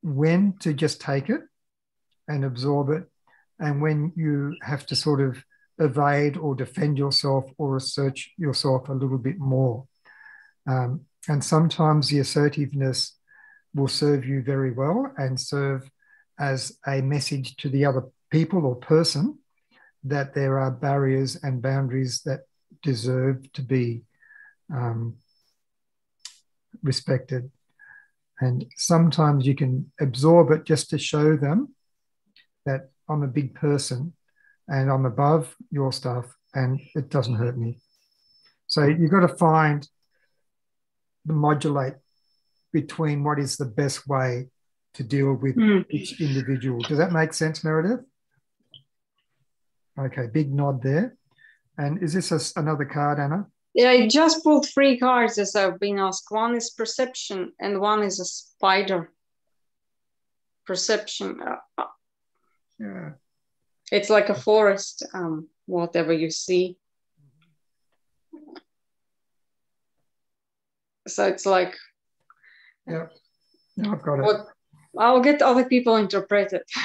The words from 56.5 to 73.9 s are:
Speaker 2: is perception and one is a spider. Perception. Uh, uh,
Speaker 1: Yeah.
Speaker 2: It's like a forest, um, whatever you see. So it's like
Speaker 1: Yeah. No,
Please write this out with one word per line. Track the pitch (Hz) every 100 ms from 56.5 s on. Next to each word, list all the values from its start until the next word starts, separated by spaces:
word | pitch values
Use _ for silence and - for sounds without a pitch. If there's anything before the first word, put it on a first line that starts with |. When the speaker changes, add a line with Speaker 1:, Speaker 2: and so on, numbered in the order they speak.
| 240
Speaker 2:
is | 226
perception | - 220 - 254 - - 196 180 _
and | 196 202
one | 202 214
is | 202 185
a | 180
spider. | - - _ 196 190 196 185 160 _ _ _ _ _ _ _ _ _ _ _ _ _ _ _ -
Perception. | 185 - 214 - - 196 -
Uh, | - - - -
uh, | - - _ _ _ _ _ _ _ _
Speaker 1:
Yeah. | 104 95 78 - _ _ _ _ _ _ -
Speaker 2:
It's | 202 196
like | 214 208
a | 202
forest, | - 214 208 196 - - -
um, | 190 170 156 160 _ -
whatever | 175 170 170 160
you | 165 160
see. | - - 180 180 180 _ _ _ _ _ _ 165 _ _ _ _ _ _ _ _ 320 302 330 _ _ _ _ _ _ _ _ _ _ _ _ _ _ _ _ _ _ _ _ _ _ _ _ -
So | - 202
it's | 190 196
like | 185 180 - - _ _ _ _ _ _ _ _ _ -
Speaker 1:
Yeah. | 165 165 _ _ _ _ _ _ -
No, | 208